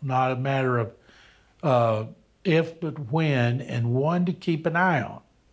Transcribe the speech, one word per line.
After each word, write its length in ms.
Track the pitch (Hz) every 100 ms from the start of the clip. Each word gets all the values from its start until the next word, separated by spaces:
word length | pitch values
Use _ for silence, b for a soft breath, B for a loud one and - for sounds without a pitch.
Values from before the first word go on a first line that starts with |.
Not 300 | 139 131 131
a 40 | 131
matter 420 | 135 135 131 123
of, 140 | 110 - b b b b b b
uh, 420 | 160 123 117 110 110 - _ _
if, 360 | - 160 165 -
but 300 | 160 143 127
when, 480 | 160 160 135 120 123
and 320 | - 123 117
one 320 | 123 143 175
to 80 | 180
keep 320 | 175 - 160
an 120 | 165 165
eye 260 | 185 156
on, 180 | 110 - _ _ _